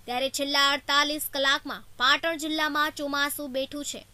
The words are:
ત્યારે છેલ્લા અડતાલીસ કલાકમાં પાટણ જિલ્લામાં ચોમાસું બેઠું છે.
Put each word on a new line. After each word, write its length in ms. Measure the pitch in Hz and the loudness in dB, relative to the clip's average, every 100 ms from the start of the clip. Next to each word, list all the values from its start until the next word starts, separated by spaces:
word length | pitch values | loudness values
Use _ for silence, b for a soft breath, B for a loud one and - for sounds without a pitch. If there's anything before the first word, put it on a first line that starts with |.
ત્યારે 280 | - 247 269 | -4 -4 -2
છેલ્લા 380 | - 277 285 277 | -2 0 4 4
અડતાલીસ 560 | 285 - 285 294 302 - | 2 2 2 2 -2 -4
કલાકમાં 520 | 277 269 294 285 202 - - | 0 2 2 -2 -12 -12 0
પાટણ 440 | 254 285 330 330 | 4 4 2 -2
જિલ્લામાં 560 | 302 311 302 294 302 302 | -4 0 0 2 0 -2
ચોમાસું 560 | 285 285 285 285 294 | -4 0 -2 -2 -6
બેઠું 340 | 254 269 294 285 | -6 -6 -6 -8
છે. 160 | 202 - | -10 -14